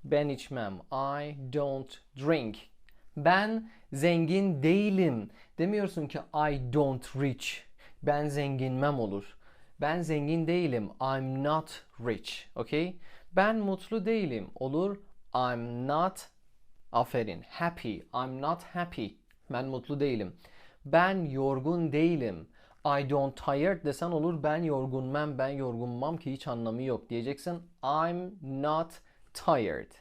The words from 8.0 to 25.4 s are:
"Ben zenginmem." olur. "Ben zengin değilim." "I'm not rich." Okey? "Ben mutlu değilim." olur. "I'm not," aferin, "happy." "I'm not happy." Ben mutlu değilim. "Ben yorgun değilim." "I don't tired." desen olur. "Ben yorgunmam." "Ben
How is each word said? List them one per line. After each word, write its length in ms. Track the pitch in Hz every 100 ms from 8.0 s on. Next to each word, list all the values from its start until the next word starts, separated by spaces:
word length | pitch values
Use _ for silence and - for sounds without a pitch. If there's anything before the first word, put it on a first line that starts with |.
"Ben 260 | 143 147 147
zenginmem." 720 | 143 139 135 131 127 143 139
olur. 360 | 110 101 - - - - - -
"Ben 220 | 143 170
zengin 440 | 160 151 143 165 160
değilim." 440 | 175 165 120 104 -
"I'm 440 | 131 135 131 131
not 400 | 143 156 156 - - -
rich." 320 | 120 101 - - -
Okey? 420 | - 117 147 180 - - - -
"Ben 240 | 180 202 226
mutlu 500 | 202 185 - 226 196
değilim." 440 | 226 170 117 90
olur. 420 | - 131 147 196 202 - - -
"I'm 540 | 127 123 120 120 120 131
not," 400 | 151 185 - - - - - - - -
aferin, 500 | 117 123 127 107 85 -
"happy." 480 | - 170 170 120 90
"I'm 460 | - 123 131 131
not 200 | 143 170
happy." 460 | - 175 175 160 101 - _ - -
Ben 160 | 123 135
mutlu 340 | 131 127 143
değilim. 360 | 143 117 92 - - - - -
"Ben 400 | 139 160 180 196
yorgun 680 | 160 135 135 135 139 175 160
değilim." 560 | 143 165 165 117 85 - - - - 147 143
"I 100 | 135
don't 260 | 143 139 135
tired." 400 | - 139 170 185
desen 260 | 147 135 170
olur. 320 | 165 160 165
"Ben 200 | 151 156
yorgunmam." 760 | 165 135 135 131 131 143 151
"Ben 100 | 135